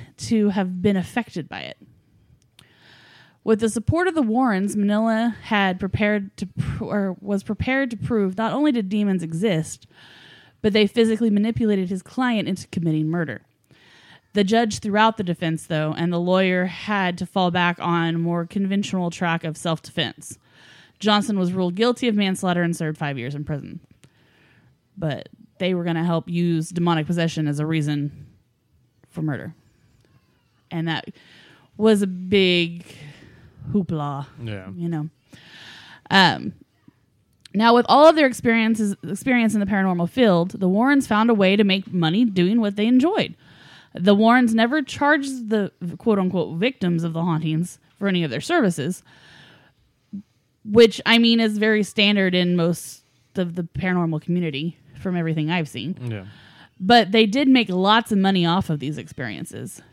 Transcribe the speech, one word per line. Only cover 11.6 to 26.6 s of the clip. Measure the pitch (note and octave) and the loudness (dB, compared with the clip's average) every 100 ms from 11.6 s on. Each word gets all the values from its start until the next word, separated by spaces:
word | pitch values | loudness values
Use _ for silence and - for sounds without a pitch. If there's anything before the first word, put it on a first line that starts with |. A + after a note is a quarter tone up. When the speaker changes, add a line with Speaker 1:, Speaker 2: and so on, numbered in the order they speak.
| A3 G3 F3+ | 0 0 -2
Speaker 1:
his | F#3 | -6
client | - - B3+ A3 D#3+ | -8 -4 -2 0 -2
into | F#3 - | -6 -6
committing | F#3+ E3 D#3 D#3 | -4 -2 0 -2
murder. | E3+ D#3 A2 - _ _ _ _ - - - _ | -2 -4 -8 -16 _ _ _ _ -20 -20 -20 _
The | G#3 | -2
judge | G3 A3+ A3+ - | 2 2 0 -2
threw | G#3+ G#3 | -2 2
out | A3 A3 | 2 2
the | |
defense, | F3 E3+ E3 D#3+ - | -4 -4 -2 -4 -4
though, | D#3 D#3 - | -2 -2 -2
and | F3 | -2
the | F3 | -2
lawyer | F3+ F#3 F#3+ F3+ F3+ | 0 2 2 0 -2
had | - - G#3 F3+ F3+ | -6 -4 -2 -2 -4
to | F3+ | -6
fall | G3 F3+ | -2 0
back | F3+ F3 E3+ | 2 0 0
on | F3 E3+ E3 E3+ | -2 0 0 -2
a | |
more | E3+ E3+ E3+ | -2 -4 -4
conventional | G3 G3 G3 G3+ F#3 F3 | -4 -2 -2 -2 -4 -4
track | - F3 E3 D#3+ | -4 -2 -2 -4
of | D#3 | -6
self-defense. | E3+ D#3+ - - - - - - _ _ - - _ _ | -4 -4 -6 -6 -6 -8 -18 -20 _ _ -20 -20 _ _
Johnson | G3+ G#3 G3+ G3+ | 2 2 2 -2
was | F3 | -2
ruled | F#3+ F3+ F3+ | 0 -2 0
guilty | A#3+ A#3+ A#3+ | 0 0 0
of | G#3 | 0
manslaughter | F#3+ F#3 F#3 F3 | 0 0 -2 0
and | E3+ E3 | -2 -2
served | D#3 D#3 | -6 -4
five | D3 C3+ | -6 -6
years | B2 | -8
in | C#3+ D3 | -8 -8
prison. | D3 - E3 - _ _ _ _ _ _ _ _ _ _ - | -8 -8 -16 -18 _ _ _ _ _ _ _ _ _ _ -8
But | D#3+ B2 - - - _ | -6 -6 -12 -20 -20 _
they | F#3 | -4
were | F3+ E3+ | -2 -2
gonna | E3 | -2
help | E3+ E3 - | 0 -2 -2
use | E3+ F3 E3 | -2 0 0